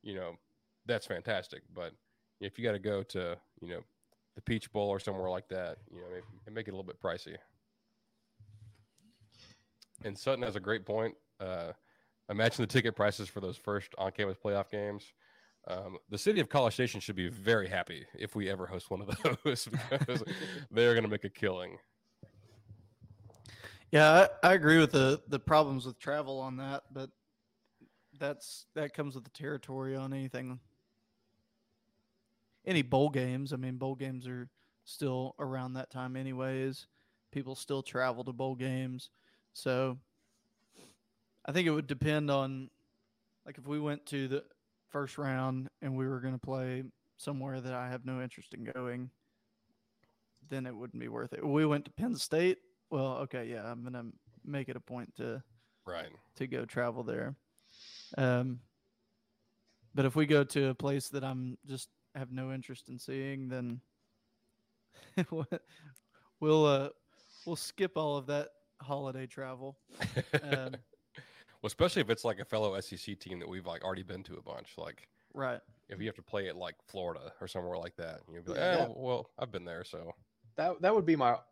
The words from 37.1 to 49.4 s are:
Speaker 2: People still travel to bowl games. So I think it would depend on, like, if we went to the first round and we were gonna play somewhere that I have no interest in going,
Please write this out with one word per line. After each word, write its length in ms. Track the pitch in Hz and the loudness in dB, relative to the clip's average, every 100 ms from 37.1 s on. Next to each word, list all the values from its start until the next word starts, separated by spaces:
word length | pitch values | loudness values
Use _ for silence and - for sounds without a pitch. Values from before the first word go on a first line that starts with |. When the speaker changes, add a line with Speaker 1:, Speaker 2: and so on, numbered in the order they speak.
| _ _ | _ _
Speaker 2:
People 220 | 139 131 | -8 -6
still 300 | 131 - 139 | -10 -4 -4
travel 400 | - 127 127 120 | -2 0 2 0
to 100 | 120 | -4
bowl 220 | 123 135 127 | -4 -4 -2
games. 560 | 131 131 131 127 - _ _ _ _ | -2 -2 -4 -6 -12 _ _ _ _
So 460 | - - 127 131 127 _ _ _ _ _ _ _ - - _ _ _ _ _ - | -6 0 2 2 -2 _ _ _ _ _ _ _ -20 -20 _ _ _ _ _ -2
I 60 | |
think 160 | 151 170 | 2 4
it 40 | |
would 140 | 151 139 | 4 0
depend 460 | 135 147 151 147 | 0 2 2 4
on, 400 | 139 135 131 131 _ _ _ _ _ _ _ - | 2 2 -4 -10 _ _ _ _ _ _ _ -18
like, 140 | 143 | -14
if 80 | 135 | -4
we 120 | 151 | -2
went 280 | 147 147 147 | 0 -2 -4
to 200 | 143 135 | -2 0
the 160 | 139 - _ _ _ _ | -2 -4 _ _ _ _
first 300 | 143 139 - | -6 -4 -4
round 520 | 143 131 131 131 131 _ | -2 0 0 -2 -6 _
and 140 | 143 131 | -4 -2
we 100 | 131 | 0
were 140 | 131 | -2
gonna 180 | 131 127 | -2 -4
play 460 | 131 131 127 127 131 _ _ _ | -4 -4 -2 -4 -8 _ _ _
somewhere 460 | - 139 135 131 | -6 -4 -4 -6
that 120 | 127 | -4
I 160 | 127 123 | -4 -4
have 160 | 127 127 | -6 -6
no 160 | 127 | -6
interest 320 | 127 - - | -6 -10 -16
in 120 | - 117 | -12 -8
going, 440 | 127 123 123 127 _ _ _ | -6 -6 -6 -8 _ _ _